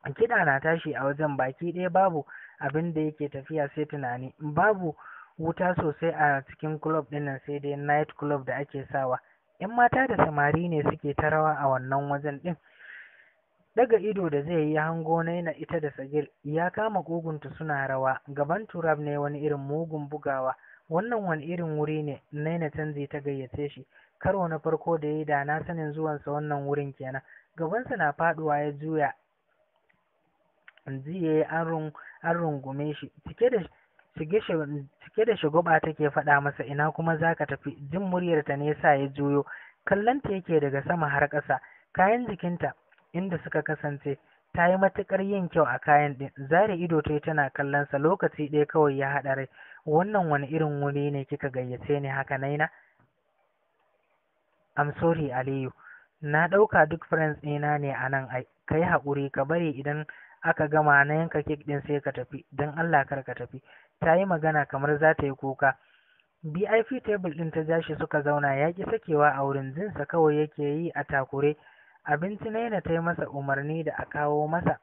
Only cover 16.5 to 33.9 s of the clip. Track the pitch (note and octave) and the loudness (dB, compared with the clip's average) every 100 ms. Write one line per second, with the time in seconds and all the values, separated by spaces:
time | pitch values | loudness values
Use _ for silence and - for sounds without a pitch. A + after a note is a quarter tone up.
16.5 | D#3 F3 G3 A3 G3+ D#3 E3+ E3 D3+ C3+ | -2 -2 0 -2 -2 -2 -6 -4 -8 -10
17.5 | - D#3+ C#3+ C3+ C3 C3 C3 - C#3+ D3 | -10 -4 -2 -2 0 0 0 -6 -4 0
18.5 | F#3 A3 F3 E3 D3+ D3 D3 C#3+ D3 D3+ | 0 -2 -4 0 0 0 -2 -2 -2 -2
19.5 | C#3+ C#3 D3+ E3 D#3 C#3+ D3 C#3+ C3+ C3 | -4 -4 -4 -4 -6 -8 -6 -4 -2 -2
20.5 | - - - _ D#3+ A3 A#3 F#3+ D#3 C#3+ | -4 -10 -20 _ -2 0 -2 -2 -4 -4
21.5 | F3 E3 D3+ D3+ D#3 D3+ C3+ _ D3 D#3 | -6 -4 -2 -2 -2 -4 -8 _ -6 -4
22.5 | E3+ D#3+ D3 D#3 C#3+ C#3+ D3+ C#3 C3+ B2+ | -2 -4 -4 -6 -6 -8 -6 -6 -6 -8
23.5 | - D3 C3+ - _ _ _ F#3 G3 F3 | -6 -8 -8 -20 _ _ _ -2 0 -2
24.5 | D#3+ E3 D#3 - E3 D3 D#3 D#3 C#3+ C#3+ | -2 -2 -2 0 -2 0 -2 0 0 0
25.5 | D3+ D#3 E3+ D#3 D3 D#3 D3 D3 D3 D3+ | -2 -4 -6 -6 -4 -4 -4 -4 -4 -2
26.5 | C#3+ C#3 C#3+ C#3+ C3+ C3 C3+ _ - _ | -4 -2 -2 -4 -10 -10 -10 _ -20 _
27.5 | - D#3+ G#3 B3+ A#3+ D#3 C#3+ E3 D#3 D#3 | -8 -4 -4 -4 0 0 2 0 0 0
28.5 | D3 D3 C#3+ D#3 D#3 C#3+ - _ _ _ | 0 -2 -4 -4 0 0 -2 _ _ _
29.5 | _ _ _ _ _ _ _ _ _ _ | _ _ _ _ _ _ _ _ _ _
30.5 | _ - _ - C3+ C3+ F#3 D#3+ D#3 D#3 | _ -20 _ -10 -10 -8 -4 2 2 2
31.5 | D#3+ E3 E3 D#3 - - - D#3+ E3+ E3 | 0 -2 -4 -6 -10 -20 -8 -2 -2 -2
32.5 | C#3+ C3+ C3+ D3+ D3 C3+ - - D3+ A#3+ | -4 -6 -6 -6 -6 -12 -16 -16 0 2
33.5 | A#3+ D#3 _ _ | 2 -4 _ _